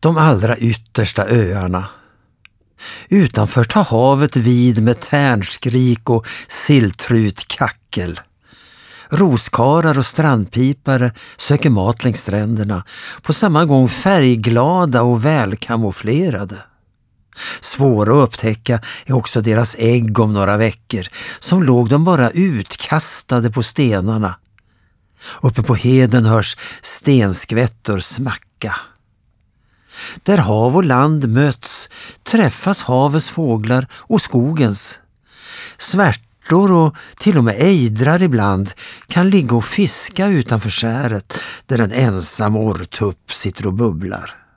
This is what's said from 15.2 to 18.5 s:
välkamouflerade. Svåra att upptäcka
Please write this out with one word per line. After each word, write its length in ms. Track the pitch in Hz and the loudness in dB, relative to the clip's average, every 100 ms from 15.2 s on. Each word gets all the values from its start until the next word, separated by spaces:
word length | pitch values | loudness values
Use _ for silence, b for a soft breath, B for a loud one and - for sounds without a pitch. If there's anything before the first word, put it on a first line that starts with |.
| 123 | 2
välkamouflerade. 1300 | 156 107 104 - 117 110 92 107 135 185 110 101 95 - _ _ _ _ _ _ B B B | 0 -2 -6 -6 -4 -2 -4 -4 -2 -2 -4 -8 -12 -18 _ _ _ _ _ _ B B B
Svåra 640 | - - 139 113 104 139 | -10 0 2 2 4 4
att 60 | 127 | 2
upptäcka 520 | - 113 | 0 -4